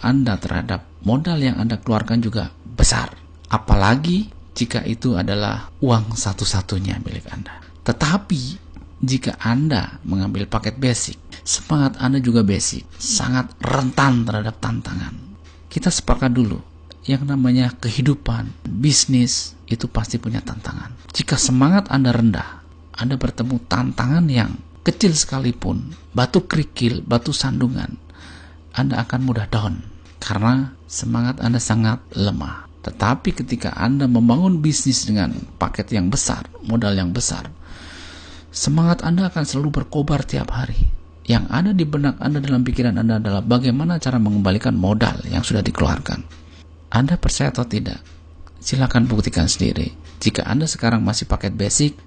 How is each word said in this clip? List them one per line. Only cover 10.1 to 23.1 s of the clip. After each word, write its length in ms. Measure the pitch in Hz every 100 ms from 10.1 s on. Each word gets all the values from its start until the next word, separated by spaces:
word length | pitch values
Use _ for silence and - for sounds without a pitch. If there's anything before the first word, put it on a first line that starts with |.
| 95 95 101 98
paket 320 | 113 110 123
basic, 400 | 131 117 - - - - -
semangat 560 | - - 151 135 -
Anda 160 | 131 135
juga 240 | 123 117
basic, 480 | 101 98 - - - -
sangat 560 | - - 123 127 120 -
rentan 640 | 123 135 127 127 139 123 117
terhadap 320 | 104 107 -
tantangan. 560 | - 113 - 92 - - 78 - - - -
Kita 240 | - 180
sepakat 400 | - - 170 131
dulu, 240 | 123 110 85 - - - - -
yang 240 | 135 143
namanya 400 | 139 127 127 123 -
kehidupan, 880 | 120 110 131 143 - 117 110 - -
bisnis, 880 | 95 143 135 - 127 120 - - - -
itu 160 | 117 117
pasti 320 | - 110 120
punya 240 | 113 110
tantangan. 480 | - - - - - - -
Jika 240 | - - 135
semangat 480 | - 127 135 196 196
Anda 160 | 135 127
rendah, 560 | 120 117 101 - - - - - -
Anda 160 | 131